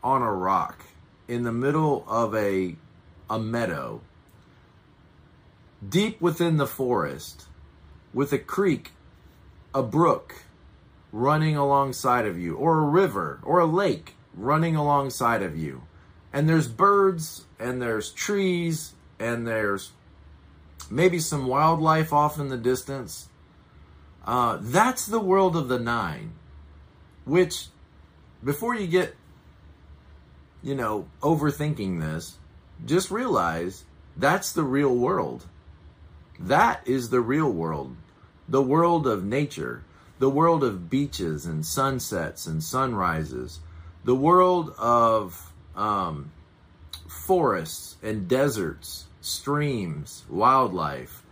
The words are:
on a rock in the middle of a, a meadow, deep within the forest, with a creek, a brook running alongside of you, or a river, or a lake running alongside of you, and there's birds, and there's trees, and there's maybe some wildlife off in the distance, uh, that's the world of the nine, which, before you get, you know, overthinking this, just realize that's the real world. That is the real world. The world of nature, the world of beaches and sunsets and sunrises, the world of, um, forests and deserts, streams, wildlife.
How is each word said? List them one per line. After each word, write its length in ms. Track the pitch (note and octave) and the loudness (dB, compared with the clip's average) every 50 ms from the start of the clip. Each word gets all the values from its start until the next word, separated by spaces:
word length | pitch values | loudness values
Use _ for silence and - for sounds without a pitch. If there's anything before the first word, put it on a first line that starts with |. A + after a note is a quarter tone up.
| - | 0
on 180 | B2 C3+ C3 | 2 0 2
a 100 | B2 A2+ | 2 0
rock 540 | G2+ F#2 F2+ F#2+ G2 F2+ - - - - - - - - - _ _ _ _ - | -2 -2 0 2 2 0 0 -2 -8 -16 -20 -20 -20 -20 -20 _ _ _ _ -6
in 160 | A#2+ A#2+ A#2+ | -4 -4 -2
the 80 | A#2 | -2
middle 540 | A2+ A#2+ B2+ C#3 D3 D#3+ D#3+ D3+ C#3 - - - | -2 0 0 0 2 2 2 2 0 0 -2 -2
of 260 | G#2 A2+ A#2 A2 G#2 | 0 0 0 0 0
a, 420 | A2 G#2+ G2+ G2 F#2+ F#2+ F2+ D#2+ D#2 - - _ - _ - - - - - | 0 0 2 2 0 0 -2 -4 -10 -18 -20 _ -20 _ -20 -20 -20 -10 -6
a 100 | G#2+ A2+ | -6 -4
meadow, 640 | A2+ A2 A2+ A#2+ A#2 F#2 E2+ D2+ C2+ A#1 A1 A1+ - - _ _ _ _ _ - - _ - _ - _ _ - _ _ _ _ _ - _ _ - - - - _ - _ _ - - _ _ G2+ G2+ | -4 -4 -2 -2 -2 -2 -4 -6 -8 -10 -10 -12 -14 -20 _ _ _ _ _ -20 -20 _ -20 _ -20 _ _ -20 _ _ _ _ _ -20 _ _ -20 -20 -20 -20 _ -20 _ _ -20 -20 _ _ -14 -2
deep 340 | - F3+ G#3 A3 A3 - | 0 2 2 0 -2 0
within 360 | E3 F3 D#3+ - F3 E3+ D#3+ D3+ | -2 -2 0 2 0 2 2 2
the 100 | C#3 C3 | 0 -2
forest, 800 | - - C3+ B2 B2 G2+ D#2+ C#2+ C#2 C#2 - - - - - - - - - - - - - - - - _ _ - | -2 -4 -2 0 0 0 0 -4 -6 -10 -14 -16 -18 -20 -20 -20 -20 -20 -20 -20 -20 -20 -20 -20 -20 -20 _ _ -4
with 180 | A#2+ C#3+ D3 - | -2 -2 0 0
a 60 | B2+ | -4
creek, 520 | - - - - G3+ F#3+ D3 A#2+ - - - - _ - _ - _ - _ _ - - - - - _ - | -4 -4 -2 0 2 2 2 0 -4 -14 -20 -20 _ -20 _ -20 _ -20 _ _ -20 -20 -20 -20 -20 _ -4
a 100 | C3+ B2+ | -4 -2
brook 600 | A#2 G#2+ D#3 E3+ E3 - - - - - - - - _ _ - - - - _ - _ - _ _ | 0 4 4 6 6 4 2 -2 -14 -20 -20 -20 -20 _ _ -20 -20 -20 -20 _ -20 _ -20 _ _
running 440 | - G#2+ A#2+ C#3 D3+ D#3 D#3 D#3 D3+ | -4 0 2 2 4 4 2 2 2
alongside 680 | D3 C#3+ C#3 C#3 C#3 C#3 C3+ B2 - - B2+ B2 B2 A2+ | 2 2 4 4 4 4 2 -2 -2 0 2 2 2 2
of 140 | G#2 F#2 E2+ | 0 -2 -4
you, 160 | F2 E2+ D#2+ | -4 -4 -4
or 240 | - C3+ D#3+ E3 D#3+ | 0 2 2 4 4
a 80 | D#3 C#3+ | 4 4
river, 520 | D3 F3+ G3 E3 A2 G2 E2+ D2+ C2+ - - | 4 4 4 4 2 -2 -4 -6 -8 -10 -4
or 160 | - D#3 F3+ | 2 4 4
a 60 | E3+ | 4
lake 500 | E3 D#3 F#3 G3+ F#3 A2+ E2 - - - _ - _ - | 4 2 2 2 0 0 -2 -6 -18 -20 _ -20 _ -14
running 420 | - G2+ B2+ D3 D#3 D#3+ E3+ D#3+ | -8 -2 0 2 2 2 2 0
alongside 680 | D#3 D3 D3 C#3+ C#3+ C#3 C3+ B2 - B2+ A#2 A#2 G#2+ | 0 2 2 2 2 2 0 -4 0 0 0 2 0
of 160 | G2 F2+ D2+ D#2+ | -2 -4 -6 -6
you, 260 | D#2 D2 C2 B1+ B1 - _ - - - - - - - | -8 -8 -8 -12 -18 -20 _ -20 -20 -20 -20 -20 -20 -8
and 160 | - C#3 D3 D#3 | -4 0 2 4
there's 200 | D#3+ D#3+ D#3 A#2+ | 4 4 2 0
birds, 800 | A2+ - F#3 G3+ G3+ G3+ G3 F#3+ F#3 E3 D#3 - - - - _ - _ | 0 4 4 6 6 6 4 4 2 0 -6 -10 -12 -16 -18 _ -14 _
and 220 | A2+ B2 B2+ B2+ | -6 -4 -4 -2
there's 300 | B2 A#2 A2+ A2 G#2+ - | -2 -2 -2 -2 -4 -6
trees, 840 | - - - - G#3 G3+ G3 F#3+ F3+ F3 E3+ E3+ D#3+ D#3 - - - - _ - - _ | -8 -8 -4 -2 -2 0 0 0 0 0 0 -2 -2 -2 -6 -10 -16 -20 _ -20 -12 _
and 260 | A2 A#2 A#2 A#2 A#2 | -4 -4 -4 -2 -2
there's 460 | A#2 A2+ A2 G#2+ G2+ G2+ F#2+ - - - _ _ - - - - - - - - - - - - - - - - - | -2 -2 0 0 0 -2 -4 -6 -12 -20 _ _ -20 -20 -20 -20 -20 -20 -20 -20 -20 -20 -20 -20 -20 -20 -20 -14 -6
maybe 300 | G#2 C3 E3+ F#3 F3 F3 | -2 2 4 4 4 2
some 280 | D#3+ - D#3 C#3+ C3 B2+ | -4 -4 -4 -4 -2 0
wildlife 680 | C3 C#3 D3 D#3+ E3 D#3+ D#3 D#3+ D#3+ D#3+ D#3+ D#3+ D3 | 2 4 4 4 4 4 2 2 2 2 2 2 2
off 260 | D3 D3 D3 D3+ D#3 | 2 2 2 0 -4
in 100 | C#3+ C#3 | -6 -6
the 80 | C3+ B2 | -6 -2
distance, 720 | A2+ B2 B2+ B2 - - C#3 C3+ A#2+ F2 - - - - _ _ - _ _ - _ _ _ - - _ - - - - - - - | 0 0 0 0 -2 -8 -10 -10 -10 -12 -14 -16 -18 -20 _ _ -20 _ _ -20 _ _ _ -20 -20 _ -20 -20 -20 -20 -20 -14 -8
uh, 320 | - A#2 B2+ B2 A#2 G#2+ - | -2 0 2 2 2 0 -2
that's 440 | G2+ A2+ B2 F#3 A3 B3 B3+ - - | -6 0 4 4 4 4 2 -2 -6
the 140 | - G#3+ A3+ | -4 -2 -2
world 360 | G#3 F#3 F#3 G3 F#3+ F#3 E3 | 2 4 4 4 4 4 2
of 120 | E3+ D3 B2 | 0 0 0
the 120 | B2+ A#2+ | -2 -2
nine, 540 | A#2 A#2 A#2+ A#2 G2+ E2+ D2+ - - - - - - - - - - - - - - - - - - - - - - | 0 -2 -2 -2 -2 -4 -6 -8 -10 -14 -16 -18 -20 -20 -20 -20 -20 -20 -20 -20 -20 -20 -20 -20 -20 -20 -20 -18 -6
which, 420 | - C#3+ F3+ F#3 E3+ - - - - - - - _ _ - - - _ - - - - _ - | 0 2 2 2 2 0 -10 -12 -14 -20 -20 -20 _ _ -20 -20 -20 _ -20 -20 -20 -20 _ -4
before 320 | B2+ C#3+ - G#3+ A#3 A#3+ | -4 -4 -2 -2 -4 -2
you 120 | A3+ G3+ F3 | -2 -2 0
get, 280 | E3 F#3 F3+ - - - - - - - _ - - - - - - _ - - - - - - - - - - - - - - _ - | 2 2 2 0 -6 -16 -20 -20 -20 -20 _ -20 -20 -20 -20 -20 -20 _ -20 -20 -20 -20 -20 -20 -20 -20 -20 -20 -20 -20 -20 -20 _ -14
you 140 | - C3 C#3 | -8 -6 -4
know, 320 | C3+ B2 A2 G#2+ G#2 E2+ - - - | -2 -2 -2 -2 -4 -6 -8 -14 -2
overthinking 800 | - D3 D#3+ D3+ C#3+ D3+ C#3+ - D3 D3+ D3+ - G#2 F#2+ F#2 E2 | 2 2 2 2 2 0 -2 0 -4 -4 -4 -4 -4 -4 -4 -4
this, 380 | D#2+ D#2 D#2 D#2+ - - - - - - - - _ - - - - | -4 -4 -6 -6 -10 -12 -18 -20 -20 -20 -20 -20 _ -20 -20 -16 -4
just 260 | A#2+ D3 F3+ F#3+ - | 0 0 0 0 0
realize 760 | F#3 A3 B3+ B3+ F3 G#2+ F2 E2+ D#2+ E2 E2+ F#2 F#2+ - - - - - - - - | -4 -4 -2 0 0 0 0 0 -2 -4 -6 -6 -8 -12 -20 -20 -20 -20 -20 -20 -8
that's 360 | - - C#3 E3 G3 - - | 0 2 2 2 2 -2 -4
the 120 | - - D#3 | -2 -2 0
real 320 | C3+ B2+ C#3 C#3+ C#3 B2 | 0 2 2 4 4 4
world. 500 | B2 A#2+ C#3+ F#3+ - F2 C2+ B1 A#1+ - - - - - - - - - - - _ - - - - - - - - | 2 2 2 0 0 -2 -4 -6 -12 -14 -18 -20 -20 -20 -20 -20 -20 -20 -20 -20 _ -20 -20 -20 -20 -20 -20 -18 -14
That 480 | E3+ - C3+ D#3+ G#3+ A#3 - - - - | -4 0 4 4 4 4 2 -2 -2 -2
is 220 | B2+ C3+ A#2+ A2+ | -2 -2 0 0
the 120 | A#2+ B2 | 0 0
real 300 | A#2+ A2+ C3+ D#3 D#3+ C#3+ | 2 2 0 0 0 0
world. 440 | G#2 E2 E2 D#2+ D#2+ D2+ C#2 C2 B1+ - - - _ _ - - _ - _ - | -2 -2 -4 -4 -4 -6 -8 -10 -14 -18 -20 -20 _ _ -20 -20 _ -20 _ -2
The 140 | - C3 | 0 0
world 460 | C#3 B2+ C#3 D#3+ E3+ E3+ E3+ E3 D3 C3 | 2 4 4 4 4 4 2 2 2 0
of 160 | A2 G2 F2+ | -2 -2 -2
nature, 600 | G2+ A2+ C#3 D3+ C#3+ - - C#2+ B1 A#1+ - - - - - - - - - | -2 -2 -2 -2 -4 -6 -10 -10 -8 -10 -12 -14 -20 -20 -20 -20 -20 -4 2
the 100 | C3 C3+ | 2 2
world 340 | C3+ C#3+ D#3+ E3+ E3+ D#3+ C#3 | 4 4 4 4 4 4 2
of 260 | A#2+ G2+ F#2 F2 E2 | 0 -2 -4 -8 -2
beaches 560 | - C3+ C#3+ C#3 - - G2 E2 D#2 D2 - | -2 -2 -2 -2 -4 -4 -4 -4 -4 -4 -6
and 200 | E2 E2 D#2 D#3 | -6 -6 -6 -6
sunsets 800 | - - C#3+ C3+ C3+ C3+ B2 - - G#2 F2+ E2 D2+ - - - | -4 -2 0 0 0 0 -4 -6 -4 -4 -4 -4 -6 -8 -10 -10
and 180 | E2+ D#2+ D#2 D#2+ | -6 -6 -6 -6
sunrises, 960 | - - C3 C3+ B2+ A#2 G2+ F#2 F2 D#2+ D#2+ D#2 D2 B1+ B1 B1 B1 - - - - - - - - - - - | -4 -2 -2 -2 0 -2 -2 -2 -2 -2 -2 -4 -6 -8 -10 -10 -10 -12 -16 -18 -18 -20 -20 -20 -20 -20 -8 0
the 120 | - B2 | 2 2
world 580 | C3 C#3 D#3+ F3 F3+ F#3 F3+ F3+ F3 - D#3 - - | 4 6 6 6 8 6 6 4 2 0 -4 -8 -4
of, 760 | A2 A#2+ A#2+ A#2+ A#2 A#2 A2 A2 G#2 F#2 - - - - - - - - - | 0 2 4 6 6 4 4 2 -2 -4 -12 -16 -20 -20 -20 -20 -20 -16 -8
um, 560 | F#2+ G#2 G#2+ G#2 G#2 F#2 E2+ D#2+ D2 C#2+ C#2+ - - - _ _ _ _ _ - _ - - - - - - | -6 -2 -2 0 -2 -2 -4 -6 -8 -12 -14 -18 -20 -20 _ _ _ _ _ -20 _ -20 -18 -18 -18 -18 -18
forests 880 | - - - - F#3 F3+ D#3+ B2+ G2 F#2 - - - - - - - - - | -16 -14 0 0 2 2 4 2 0 0 -4 -8 -10 -14 -14 -18 -20 -12 -8
and 240 | G#2+ G#2+ G#2+ F#2+ F2 | -6 -4 -4 -2 0
deserts, 800 | B2+ C3 C#3 D3 A#2+ A2 F#2 D#2+ - - - - - - - - - _ | 2 2 2 2 0 -2 -4 -4 -6 -10 -14 -16 -16 -16 -16 -20 -20 _
streams, 1040 | - - - - - C#3 C#3+ D3 D3 D3 C3+ A2+ G2 F2 D#2 D2 D2 - - - - - | -8 -8 -8 -6 -4 -4 -2 -2 0 -2 -2 -2 -4 -4 -6 -8 -10 -12 -16 -20 -16 -8
wildlife. 960 | C2+ F2+ G#2+ B2 B2+ C3+ B2+ G#2 F#2 F2+ D#2+ D2 C#2 C2 B1+ - - - - - | -2 2 4 6 6 6 4 2 0 -2 -4 -4 -4 -8 -12 -16 -20 -20 -20 -20